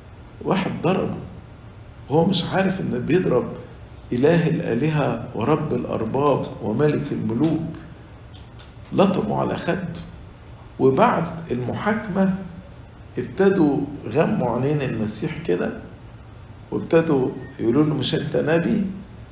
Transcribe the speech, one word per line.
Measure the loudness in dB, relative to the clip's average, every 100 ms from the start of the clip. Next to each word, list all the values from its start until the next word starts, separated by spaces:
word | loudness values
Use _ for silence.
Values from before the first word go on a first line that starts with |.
| -18 -18 -18 -6
واحد | 0 0 0 0
ضربه، | 0 2 0 -6 -10 -14 -16 -18 -18 -18 -18 -16 0
وهو | 4
مش | 4 2
عارف | 0 0 2 0
إنه | -2 -2
بيضرب | 2 2 4 2 0 -6 -14 -18 -18 -18 -4
إله | 2 6 6 4
الآلهة | 2 0 2 2 2 2 0 -4
ورب | -2 2 2 2
الأرباب | -2 -2 -2 0 2 4 2 0 -6
وملك | -2 2 2 2 -2
الملوك، | -4 -2 2 2 2 -4 -10 -16 -18 -20 -20 -18 -18 -18 -20 -18 -20 -2
لطمه | 4 4 2 0 0
على | 0 -2
خده. | -2 -4 -4 -8 -12 -16 -18 -20 -20 -20 -14 2
وبعد | 4 6 4 4 -2 -6 -6
المحاكمة | -4 -4 -2 -2 -2 -2 2 2 0 -6 -14 -16 -18 -18 -18 -10 -6
ابتدوا | -4 2 4 6 4 2 -4 -8 -2
غموا | 0 2 2 0
عينين | 0 0 0
المسيح | -2 -2 -2 -2 -4 -4
كده، | -2 0 -2 -6 -12 -18 -18 -20 -20 -20 -20 -18 -8
وابتدوا | -6 2 4 4 2 0 -4 -10 -2
يقولوا | 2 4
له: | 4
"مش | 2 0
أنت | -2 0 0
نبي؟" | 2 2 2 0 0 -6 -14 -16 -18